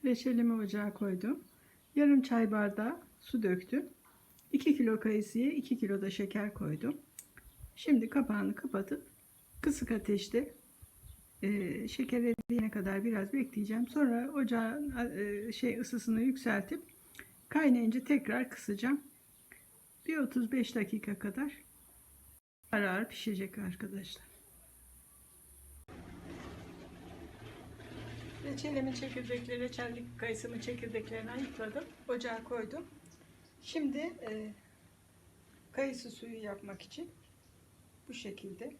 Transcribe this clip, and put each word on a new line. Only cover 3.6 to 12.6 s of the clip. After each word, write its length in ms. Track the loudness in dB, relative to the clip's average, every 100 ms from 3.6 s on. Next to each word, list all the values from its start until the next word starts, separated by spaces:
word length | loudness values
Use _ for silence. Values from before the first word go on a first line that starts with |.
| 2 -2 -2 -12 -20 -20 -20 -20 0
İki 240 | 2 6 6
kilo 240 | 6 4
kayısıya 520 | 4 2 2 2 2
iki 260 | 2 0 0
kilo 240 | 2 0
da 80 | -2
şeker 440 | -2 -2 0 -2
koydum. 420 | -2 -4 -2 -2 -4 -8 -20 -20 -20 -20 -18 -18 -6
Şimdi 340 | 6 6 6
kapağını 440 | 2 2 2 0
kapatıp 520 | -2 -4 -4 -2 -6 -8 -20 -20 -20 -20 -2
kısık 300 | 0 0 0
ateşte, 600 | -2 2 0 2 0 -2 -8 -20 -20 -20 -20 -20 -20 -20 -4
e, 460 | 0 0 0 -2 -4
şeker 300 | -2 0 2
eriyene 500 | 4 2 0 0